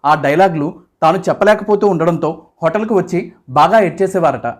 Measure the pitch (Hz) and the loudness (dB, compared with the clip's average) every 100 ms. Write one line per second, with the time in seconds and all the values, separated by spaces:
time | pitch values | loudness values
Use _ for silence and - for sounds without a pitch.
0 | 143 151 143 151 190 160 147 - _ - | -2 0 0 2 2 0 -6 -10 _ -2
1 | 160 180 185 147 208 214 208 202 208 175 | 0 0 -2 0 2 2 0 0 0 0
2 | 165 165 156 165 - - 165 170 220 202 | 0 -2 -4 -6 -16 -4 -4 -2 -2 -2
3 | - 180 - - - 131 165 220 180 170 | -2 -6 -6 -16 -4 2 4 4 2 0
4 | 190 190 160 127 120 | -2 0 0 -2 -6